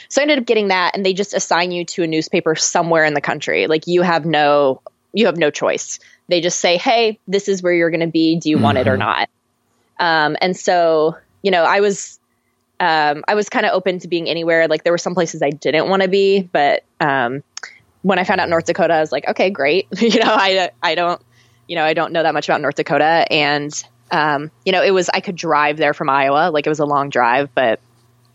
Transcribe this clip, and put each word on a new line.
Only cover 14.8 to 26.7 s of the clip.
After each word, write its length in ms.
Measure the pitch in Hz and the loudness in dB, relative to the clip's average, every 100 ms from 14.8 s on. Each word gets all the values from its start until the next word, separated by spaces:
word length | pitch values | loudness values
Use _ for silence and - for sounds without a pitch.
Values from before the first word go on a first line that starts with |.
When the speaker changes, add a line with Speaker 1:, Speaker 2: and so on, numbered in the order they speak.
Speaker 1:
there 100 | 170 | 0
were 40 | 175 | 0
some 160 | 185 | -2
places 280 | 180 165 160 | -2 -2 -2
I 100 | 147 | -4
didn't 380 | 147 139 156 160 | -2 -2 0 2
wanna 180 | 190 185 | 0 2
be, 420 | 196 196 196 185 | 2 2 2 0
but, 320 | 160 143 - - - | 0 2 0 -2 -4
um, 440 | 151 135 120 139 - - - - _ _ | 0 0 0 -4 -12 -18 -20 -20 _ _
when 180 | 190 180 | 0 0
I 40 | 196 | 0
found 160 | 185 | 0
out 80 | 156 | 0
North 160 | 165 175 | 0 0
Dakota, 280 | 175 165 | 0 2
I 60 | 160 | 2
was 120 | 156 | 0
like, 160 | 147 - | -4 -4
"Okay, 200 | - 190 | -2 -2
great." 380 | 202 139 180 - | 0 0 0 -2
<laughs> 100 | 185 | 0
You 180 | 226 226 | 2 2
know, 140 | 220 | 2
I, 380 | 214 190 190 175 - | 2 2 0 -2 -4
I 140 | 170 165 | -4 -2
don't, 260 | 170 175 _ _ _ _ - | -2 -4 _ _ _ _ -8
you 80 | 170 | -2
know, 100 | 156 | 0
I 80 | |
don't 180 | 165 156 | 0 -2
know 120 | 165 | 0
that 100 | 156 | 0
much 160 | 151 160 | 0 0
about 100 | 151 | -2
North 140 | 143 - | -2 -4
Dakota. 500 | 151 147 151 165 - | 0 2 4 2 2
And, 400 | 151 147 147 147 - - _ - | 0 0 -2 -4 -10 -14 _ -4
um, 400 | 170 151 143 156 _ 190 | -2 0 -2 -6 _ -2
you 60 | |
know, 120 | 185 | 0
it 80 | 196 | 2
was, 180 | 190 175 | 2 0
I 80 | 185 | -4
could 140 | 202 175 | -6 -6
drive 420 | 165 147 147 151 | -2 0 0 0
there 160 | 147 | 0
from 160 | 147 156 | 0 0
Iowa. 420 | 139 135 143 175 | 0 2 2 2
Like, 140 | 151 | 0
it 40 | |
was 100 | 151 | -2